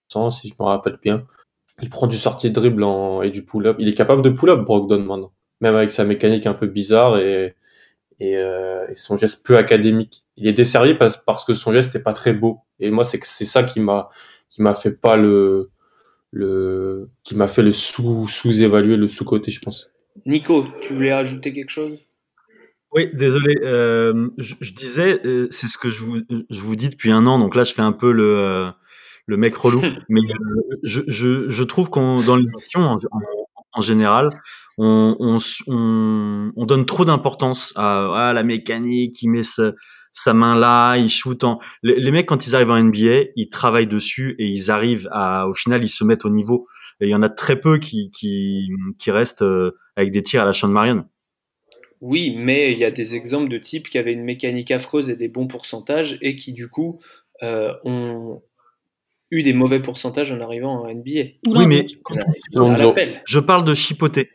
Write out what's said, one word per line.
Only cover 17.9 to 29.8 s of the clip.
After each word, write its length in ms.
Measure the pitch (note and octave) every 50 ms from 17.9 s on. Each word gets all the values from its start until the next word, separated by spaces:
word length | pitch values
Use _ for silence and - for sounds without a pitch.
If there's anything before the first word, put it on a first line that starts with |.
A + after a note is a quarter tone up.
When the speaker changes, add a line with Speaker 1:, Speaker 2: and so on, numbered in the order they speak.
| - - A#2+ A#2 A#2 A2+ A2
Speaker 1:
sous-évaluer, 680 | G#2 - - - A#2+ A2 A2 A2+ G#2+ G#2 G#2+ G2+ G#2+ A2+
le 100 | G#2+ G#2
sous-coter, 440 | G#2 - - - - A2+ G#2 - -
je 100 | A2+ -
pense. 280 | - G#2+ G2+ - - _ _ _ _ _ _ G2+ -
Speaker 2:
Nico, 380 | C3 D3 D#3 D3 - E3 D3 C3 C3 - -
tu 120 | - - C3+
voulais 200 | C3 C3+ C3+ C3+
rajouter 400 | C3+ C3+ C3 C3 C3 - C#3+ C3+
quelque 180 | C#3+ C3+ -
chose ? 280 | - D#3 D#3 D3+ D3+ D3 _ _ _ _ _ _ _ _ _ _ _ _ _ _ _ _ _ _
Speaker 3:
Oui, 180 | - D#3+ E3 E3 -
désolé, 400 | B2+ C#3 C3 C3 C#3+ C#3+ D3 D3 D3 C#3+
euh, 680 | C3 B2 A#2+ A#2+ A#2 A#2 A2+ A2+ A2+ A2+ A2+ A#2 B2 -
je, 160 | - B2 A2 - -
je 120 | C3 G2+ F#2
disais, 460 | - C3+ B2+ A#2+ D3 F3 F#3+ F#3 F#3 -
euh, 220 | B2+ B2+ B2 B2 B2
c'est 160 | - - -
ce 140 | A2+ - -
que 100 | - A#2+
je 140 | A2 G#2 A2+
vous, 160 | A2+ A#2+ A2+ A2+ - B2 A2+ A#2 -
je 80 | G#2+ G2
vous 160 | G2+ A2 A2
dis 140 | A2 B2 C#3+
depuis 200 | C3+ - - A2
un 160 | A2 A2 A#2
an, 140 | B2+ C3+ B2+
donc 160 | A2 F#2+ -
là, 80 | - A#2+
je 100 | - -
fais 80 | -
un 120 | A2 G#2+ G#2
peu 180 | G#2 A#2+ B2
le, 260 | A#2 A2+ G#2+ G#2+ G#2
euh, 320 | G2+ G2 G2 F#2+ F#2 F#2 F#2 F2+ _ _ _ - - - - - _ _
le 120 | - G#2
mec 180 | G2+ A2+ A2+ A2+
relou, 260 | - - B2 A#2+ B2+